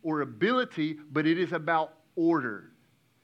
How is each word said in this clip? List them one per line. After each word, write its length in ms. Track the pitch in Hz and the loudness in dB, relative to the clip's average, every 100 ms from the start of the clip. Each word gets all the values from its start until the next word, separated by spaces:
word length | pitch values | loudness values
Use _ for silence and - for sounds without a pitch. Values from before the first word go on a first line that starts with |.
or 180 | 165 151 | -4 -2
ability, 800 | 123 110 202 254 247 165 156 151 - | -4 0 2 2 0 -2 -4 -6 -6
but 120 | 143 | 0
it 140 | 156 170 | 2 2
is 140 | 160 | 0
about 420 | 165 156 165 156 - _ 175 | -2 0 0 -2 -8 _ 0
order. 560 | 165 165 123 101 - - _ _ _ _ | 2 2 0 -8 -14 -20 _ _ _ _